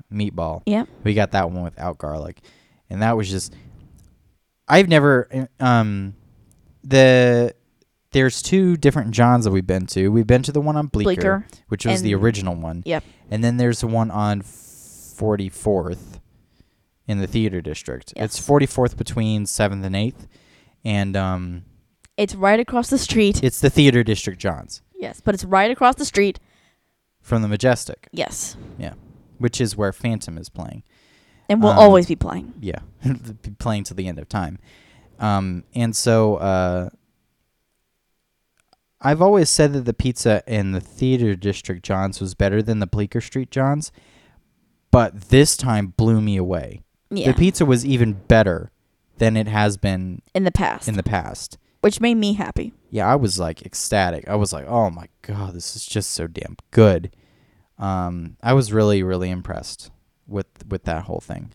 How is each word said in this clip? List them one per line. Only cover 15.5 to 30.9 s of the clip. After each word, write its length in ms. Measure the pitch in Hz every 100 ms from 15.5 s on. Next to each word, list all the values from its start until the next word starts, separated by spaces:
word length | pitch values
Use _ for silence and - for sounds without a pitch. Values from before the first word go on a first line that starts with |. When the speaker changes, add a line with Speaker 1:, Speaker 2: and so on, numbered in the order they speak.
| - 110 98 85 90 - - - _ _ _ _ _ _ _ -
Speaker 1:
in 120 | 101
the 80 | 95
Theater 340 | 113 110 92
District. 500 | 78 78 - 64 - -
It's 220 | 110 -
Speaker 2:
Yes. 80 | -
Speaker 1:
forty-fourth 520 | 143 143 - 123 -
between 480 | - - 110 107 104
seventh 400 | - 104 98 95
and 100 | 98
eighth, 320 | 113 - - _ _ _ _ _
and, 320 | 113 101 98 98
um, 480 | 95 92 90 87 - _ _ _ _ -
Speaker 2:
It's 160 | 196
right 260 | 196 196 214
across 300 | 240 247 233
the 80 | -
street. 460 | - 226 208 -
Speaker 1:
it's 160 | 131 -
the 100 | 139
Theater 340 | - 139 120
District 360 | 110 104 - 90
Johns. 420 | 98 95 - - _ 381
Speaker 2:
Yes, 240 | - -
but 120 | - 202
it's 80 |
right 260 | 180 190 214
across 260 | 262 247 262
the 100 | 285
street. 340 | 208 202 - _ _ _ _ _ _ _ _
Speaker 1:
From 200 | - 117
the 60 | 107
Majestic. 600 | 104 127 123 - - _
Speaker 2:
Yes. 440 | - - - - - - -
Speaker 1:
Yeah, 160 | - - - - _ -
which 200 | 120 -
is 160 | 117 98
where 160 | 101
Phantom 460 | - 120 107 - 82
is 100 | 85
playing. 340 | - - - -